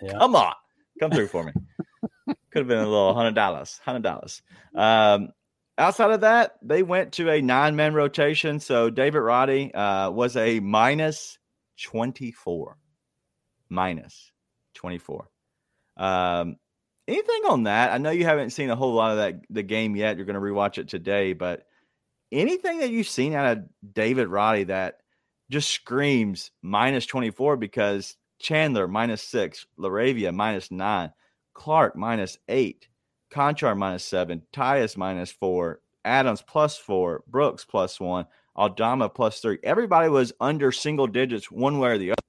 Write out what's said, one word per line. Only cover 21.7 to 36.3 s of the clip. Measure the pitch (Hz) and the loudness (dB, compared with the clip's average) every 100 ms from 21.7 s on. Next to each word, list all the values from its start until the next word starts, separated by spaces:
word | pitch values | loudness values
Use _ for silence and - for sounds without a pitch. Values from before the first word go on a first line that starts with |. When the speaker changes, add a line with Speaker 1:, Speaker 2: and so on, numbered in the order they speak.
| _ _ _ _ _ - | _ _ _ _ _ -8
Speaker 2:
anything | 139 220 370 370 339 | -2 -2 -2 -4 -4
that | 262 | -4
you've | 226 202 | -2 -4
seen | - 156 | -2 -2
out | 151 131 113 | 0 0 0
of | 90 _ 101 | -4 _ -10
David | 104 110 131 104 | -2 0 0 0
Roddy | 98 107 107 | 0 2 2
that | 92 95 92 - _ _ _ _ - | 0 -4 -6 -8 _ _ _ _ -8
just | 139 147 | -6 -4
screams | - - 123 143 131 107 90 - _ | -6 -4 -2 2 2 0 -4 -12 _
minus | 92 104 127 135 - | -4 0 0 0 -4
twenty-four? | 131 117 101 139 139 | -4 -4 -2 0 0
Because | 104 - 101 101 - - _ _ | -2 0 0 0 -6 -16 _ _
Chandler | - 156 156 117 90 | -2 0 0 0 0
minus | 104 117 110 | 0 -2 -4
six, | - 120 85 - - - | -6 -4 -4 -6 -20 -8
Laravia | 95 101 123 123 95 | -4 0 0 0 -2
minus | 90 107 101 - | -2 -2 -4 -6
nine, | 92 98 101 80 - _ _ _ | -6 -2 -2 -4 -12 _ _ _
Clark | - - 160 135 - | -14 -2 2 2 0
minus | 110 113 92 - - | -4 -4 -6 -10 -4
eight, | 127 110 - _ _ _ _ _ | 0 0 -4 _ _ _ _ _
Conchar | 143 143 147 135 101 | -2 -2 0 0 0
minus | 98 90 | -2 -4
seven, | - 92 87 85 - | -4 -2 -2 -6 -8
Tyus | - 127 143 110 98 | -2 2 2 0 -2
minus | 92 92 90 | -6 -4 -8
four, | - 95 90 85 82 _ _ | -4 -2 0 -2 -4 _ _
Adams | 104 131 131 | 0 2 2